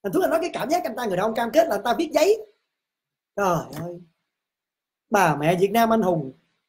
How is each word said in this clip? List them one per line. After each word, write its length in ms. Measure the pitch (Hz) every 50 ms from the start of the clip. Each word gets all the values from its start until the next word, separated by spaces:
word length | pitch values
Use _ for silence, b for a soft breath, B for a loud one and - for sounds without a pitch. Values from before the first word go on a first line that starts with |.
Anh 100 | - 202 165
Tuấn, 100 | 349 370
anh 60 | 277
nói 100 | 294 330
cái 80 | 349 339 302
cảm 160 | 180 208 247
giác 140 | 320 359 339
anh 120 | 277 220
ta, 100 | 254 247
người 120 | 214 185
đàn 80 | 175 202
ông 80 | 220 226
cam 180 | 247 233 226
kết 160 | 226 311 330
là 80 | - 208
anh 80 | 196 -
ta 100 | - 233
viết 120 | - 339 311 -
giấy. 320 | 294 311 381 440 440 - _ _ _ _ _ _ _ _ _ _ _ _ _ _ _ _ _ _
Trời 220 | - 202 185 175 156 123 - - 151
ơi, 200 | 165 175 175 175 175 _ _ _ _ _ _ _ _ _ _ _ _ _ _ _ _ _ _ _ _ _
bà 260 | 220 202 185 160 147
mẹ 220 | 143 151 160 185 175
Việt 120 | 190 196
Nam 220 | 202 233 233 226 226
anh 80 | 226
hùng, 300 | 196 185 175 160 135 131 - _ _ _ _ _ _